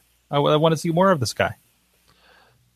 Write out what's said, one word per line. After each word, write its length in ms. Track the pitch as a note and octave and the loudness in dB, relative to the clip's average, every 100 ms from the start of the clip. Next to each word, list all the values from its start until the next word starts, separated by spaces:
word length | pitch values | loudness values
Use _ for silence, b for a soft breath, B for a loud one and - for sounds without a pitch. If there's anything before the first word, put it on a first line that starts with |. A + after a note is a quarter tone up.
| _ _ - | _ _ -6
I, 60 | C#3+ | -2
I 200 | D3 D3+ | 0 2
wanna 200 | D#3+ D#3 | 2 0
see 140 | E3+ | -2
more 200 | E3 F#3+ | 0 2
of 80 | E3+ | 0
this 140 | A#2 | -2
guy. 220 | - G2 - _ _ _ _ _ _ _ _ _ _ _ | -4 -4 -6 _ _ _ _ _ _ _ _ _ _ _